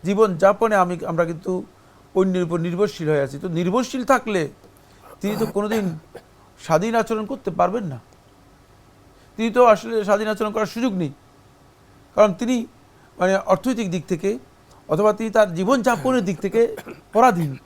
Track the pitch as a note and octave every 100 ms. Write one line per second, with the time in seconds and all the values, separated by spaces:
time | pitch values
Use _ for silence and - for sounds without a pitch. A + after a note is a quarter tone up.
0 | E3 G3+ A3 E3+ G3 G3+ A3+ G#3 F3+ F3
1 | - E3+ E3+ E3 F#3 F#3 - _ _ _
2 | _ F#3+ F#3+ F3+ E3+ E3+ E3+ F3 G3+ -
3 | D#3 D3+ C#3 C#3 E3 E3 F3 G#3+ B3 C4
4 | B3 B3+ G#3+ G3 D3+ - - _ _ -
5 | - - G3+ G#3+ A3 G3 G#3 A3 F#3+ D#3+
6 | - - _ _ _ _ - D#3+ G#3+ A3+
7 | A3 A3 G#3+ C4+ - F3+ F3+ A3+ F#3 B2
8 | - - _ _ _ _ _ - _ _
9 | _ _ _ - A3+ A#3 B3 G#3+ A3+ A3+
10 | G3 G#3 G#3+ G#3+ G#3+ A3 G#3+ A3+ B3 F#3+
11 | D3+ - _ _ _ _ _ _ _ -
12 | _ - G#3+ F3 A#3 B3 A3+ _ _ _
13 | _ - F#3 F#3+ - F#3+ B3+ A#3 G3+ F3
14 | - E3+ G3 A#3 - _ _ - - D#3
15 | G#3+ G#3 A3 A3 G#3 E3 F#3+ C4+ A#3 A#3
16 | F#3 B3+ F#3+ F3 G3 A3+ A#3 - - -
17 | _ G#3 B3+ F3+ D#3 C3